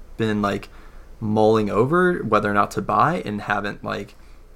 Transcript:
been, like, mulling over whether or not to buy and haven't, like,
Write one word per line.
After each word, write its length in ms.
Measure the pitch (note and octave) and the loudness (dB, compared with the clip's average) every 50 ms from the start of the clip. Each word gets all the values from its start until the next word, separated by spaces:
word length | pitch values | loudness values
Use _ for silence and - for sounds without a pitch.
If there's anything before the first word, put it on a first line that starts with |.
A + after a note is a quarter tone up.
| - - - | -18 -14 -6
been, 240 | - A2+ G#2+ G#2+ G#2 | -4 -2 -2 0 0
like, 280 | G#2 G2+ G2 G2+ - - - - - - - - - - - - | 0 -2 -2 -4 -6 -12 -18 -20 -20 -20 -20 -20 -20 -20 -12 -8
mulling 500 | A2 G#2+ G#2+ A2 G#2+ G#2+ A2 A2 G#2+ G2 | -4 0 2 4 6 6 6 4 2 2
over 500 | F#2+ G2+ B2 C3+ E3+ F3+ F3+ F3+ F3+ - | 2 0 2 2 2 2 2 2 0 -2
whether 300 | - A2 G#2+ G#2 A2 G#2 | -2 0 0 0 2 2
or 40 | G2+ | 2
not 180 | G#2 G2 - | 2 0 0
to 100 | - - | -2 -4
buy 400 | G2 G#2+ G#2 G#2 B2 D3+ F3 - - | -2 0 2 2 2 2 0 -2 -6
and 160 | - G#2 G#2 | -6 -8 -6
haven't, 420 | - - G#2 G2+ G2+ G2+ G#2 - G#2+ | -4 -4 -4 -4 -4 -6 -8 -8 -8
like, 320 | G#2+ G#2 G2+ G2+ - - - - - - - - - - | -8 -8 -8 -10 -12 -18 -20 -20 -20 -20 -20 -20 -20 -20